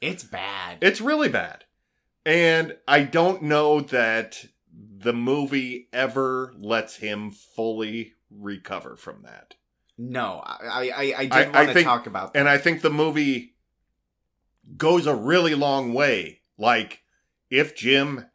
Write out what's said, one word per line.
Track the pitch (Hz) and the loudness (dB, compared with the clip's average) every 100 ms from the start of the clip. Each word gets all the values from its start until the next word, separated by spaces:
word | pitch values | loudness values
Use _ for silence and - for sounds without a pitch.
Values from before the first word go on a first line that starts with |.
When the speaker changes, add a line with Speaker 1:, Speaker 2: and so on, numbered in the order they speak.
Speaker 1:
It's | 147 180 | -10 -8
bad. | - - 98 98 90 87 | -12 -10 -10 -10 -12 0
Speaker 2:
It's | 190 202 | 0 2
really | 247 302 269 | -2 -2 0
bad. | 113 85 - _ _ _ _ _ _ 156 | -2 -6 -14 _ _ _ _ _ _ 0
And | 165 165 160 156 - - | 2 4 2 -2 -8 2
I | 147 | 2
don't | 139 165 175 190 | 4 2 2 0
know | 151 151 151 151 | 0 2 2 0
that | 143 127 113 113 110 - - _ _ | 0 0 2 0 -4 -14 -20 _ _
the | 82 107 98 117 | -20 -20 -6 -4
movie | 120 120 147 139 139 127 127 - | -2 0 -2 0 -4 -4 -10 -8
ever | 123 135 135 131 127 127 - | -4 -2 -2 -2 -4 -8 -12
lets | 104 113 110 - | -4 -2 -2 -10
him | 107 104 104 | -8 -8 -10
fully | 98 - - 113 110 110 113 110 _ _ | -16 -18 -6 -6 -4 -6 -8 -12 _ _
recover | 104 101 98 87 95 62 - | -16 -12 -12 -10 -12 -12 -18
from | - 52 | -20 -20
that. | 58 50 _ - _ _ _ - | -20 -20 _ -20 _ _ _ -16
Speaker 1:
No, | 123 127 107 87 | -10 -8 -8 -8
I, | - - | -12 -14
I, | 117 127 127 | -10 -6 -6
I, | 139 139 131 | -4 -4 -4
I | |
did | 135 | 2
Speaker 2:
I, | 131 | 2
I | 143 139 | 6 6
Speaker 1:
wanna | 147 | 6
Speaker 2:
think, | 143 131 | 4 4
Speaker 1:
talk | 120 110 | 0 -2
about | 95 95 | -10 -2
that. | 143 | 0
Speaker 2:
and | 143 | 4
I | 143 | 4
think | 170 160 | 2 0
the | 156 | 0
movie | 147 160 151 143 123 120 _ _ _ _ _ _ _ _ _ _ _ _ - | 2 0 0 0 -2 -6 _ _ _ _ _ _ _ _ _ _ _ _ -2
goes | 156 175 151 | 4 4 4
a | 120 | 0
really | 120 180 165 143 | 2 4 4 2
long | 143 135 123 | 2 0 0
way. | 123 143 104 78 - _ - | 2 2 2 -4 -14 _ -2
Like, | 113 117 101 - _ _ _ _ - | 2 2 0 -12 _ _ _ _ -2
if | 131 151 - | 0 0 -2
Jim | 117 139 143 131 - | 2 2 2 -6 -14